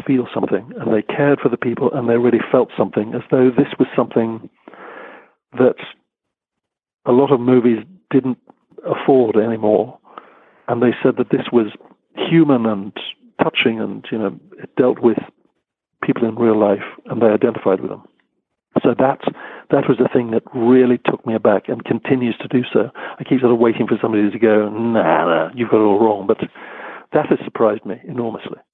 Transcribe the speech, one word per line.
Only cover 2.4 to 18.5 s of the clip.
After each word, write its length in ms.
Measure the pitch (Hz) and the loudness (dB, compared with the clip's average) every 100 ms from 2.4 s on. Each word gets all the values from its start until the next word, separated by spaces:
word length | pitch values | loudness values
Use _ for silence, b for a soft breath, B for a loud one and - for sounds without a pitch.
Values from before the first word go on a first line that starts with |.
| - | 2
felt 180 | 127 110 - | 0 0 -2
something, 360 | 104 107 107 | -2 -2 -4
as 80 | 120 - | -8 -2
though 180 | 135 127 | 2 4
this 160 | 120 143 - | 2 -2 0
was 80 | 131 - | -2 0
something 520 | 120 120 113 113 - _ B B B B B B B B _ | -2 -2 -2 -6 -14 _ B B B B B B B B _
that 220 | - - - - - _ _ _ _ _ _ _ _ _ _ | 0 0 0 -10 -20 _ _ _ _ _ _ _ _ _ _
a 60 | - | 2
lot 220 | 123 139 | 2 4
of 80 | 131 | 2
movies 440 | 123 127 123 113 110 - _ | 4 4 4 0 -4 -20 _
didn't 280 | 135 127 120 _ _ _ - - | 0 0 -6 _ _ _ -14 -6
afford 500 | - - 131 113 107 | -2 2 4 4 2
anymore. 600 | 113 110 107 107 123 - B B B B B B - | 0 -2 2 2 0 -8 B B B B B B -6
And 120 | 120 | 0
they 140 | 123 - | 0 2
said 140 | 131 123 | -2 -2
that 140 | 123 | -2
this 160 | 127 - | -2 0
was 200 | 120 107 - - _ _ | 0 0 -6 -20 _ _
human 520 | - - 165 147 127 113 | -10 0 4 4 2 0
and 260 | 101 101 - - - _ - | -4 -6 -12 -14 -18 _ -6
touching, 380 | - - 120 113 | -4 -2 -2 -2
and, 240 | 104 107 - | -6 -10 -8
you 60 | 113 | -6
know, 200 | 98 85 _ - | -6 -8 _ -20
it 80 | - - | -6 2
dealt 240 | 127 - | 2 4
with 180 | 117 104 - _ _ _ _ _ _ _ | 2 2 -4 _ _ _ _ _ _ _
people 240 | - - 113 | -4 -2 -2
in 80 | 110 | 0
real 220 | 117 107 | 2 4
life, 260 | 104 95 - - - | 2 0 -4 -16 -10
and 140 | 117 | 0
they 60 | 113 | 2
identified 540 | 107 120 107 104 95 | 2 0 -2 -2 -2
with 100 | - | -4
them. 140 | - - _ _ _ _ | -10 -16 _ _ _ _